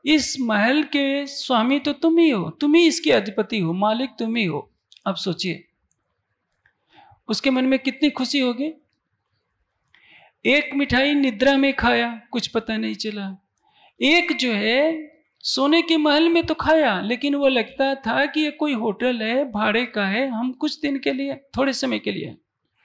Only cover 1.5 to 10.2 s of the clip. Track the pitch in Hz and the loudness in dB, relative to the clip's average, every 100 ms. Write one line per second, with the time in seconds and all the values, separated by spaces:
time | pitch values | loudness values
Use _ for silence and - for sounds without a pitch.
1.5 | 240 240 285 294 285 330 330 330 214 160 | 2 2 2 0 0 2 4 4 4 -2
2.5 | - 294 320 330 330 311 240 196 220 208 | -2 4 6 6 4 2 2 2 -4 -2
3.5 | 220 165 180 208 226 262 - 226 233 185 | 0 0 0 0 0 -2 -4 -4 0 -2
4.5 | 147 - _ _ _ 202 180 190 165 180 | -2 -8 _ _ _ -6 -4 -4 -4 -6
5.5 | - - _ _ _ _ _ _ _ _ | -8 -12 _ _ _ _ _ _ _ _
6.5 | _ _ _ _ - - _ - 214 269 | _ _ _ _ -20 -20 _ -8 -4 0
7.5 | 262 262 262 262 254 294 - 254 285 254 | 0 2 0 -2 0 0 0 -2 -2 -2
8.5 | 240 302 - _ _ _ _ _ _ _ | -2 -6 -8 _ _ _ _ _ _ _
9.5 | _ _ _ _ _ _ - | _ _ _ _ _ _ -20